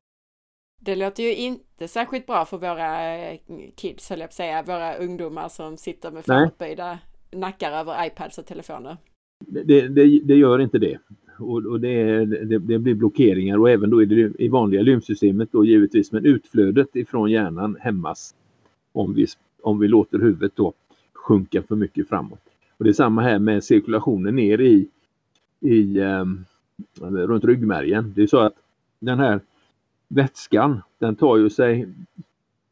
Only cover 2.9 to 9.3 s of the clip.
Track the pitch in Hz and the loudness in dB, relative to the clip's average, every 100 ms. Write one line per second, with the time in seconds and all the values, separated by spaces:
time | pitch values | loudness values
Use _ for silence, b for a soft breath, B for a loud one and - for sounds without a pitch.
2.9 | 160 165 165 170 160 - 165 - - 185 | -6 -8 -10 -12 -16 -18 -20 -20 -14 -14
3.9 | - - 175 165 - 175 160 160 175 165 | -12 -14 -14 -14 -12 -8 -8 -8 -8 -8
4.9 | 151 180 175 165 160 165 - 156 160 - | -8 -10 -10 -10 -12 -14 -14 -16 -14 -14
5.9 | 170 165 160 160 131 160 - 160 160 175 | -14 -16 -10 0 2 2 -2 -12 -12 -14
6.9 | 175 - - _ 185 185 196 165 151 160 | -14 -20 -20 _ -12 -12 -10 -8 -8 -8
7.9 | 151 165 - 156 - - 165 160 151 131 | -8 -8 -10 -16 -16 -18 -20 -16 -18 -16
8.9 | 165 _ _ _ | -20 _ _ _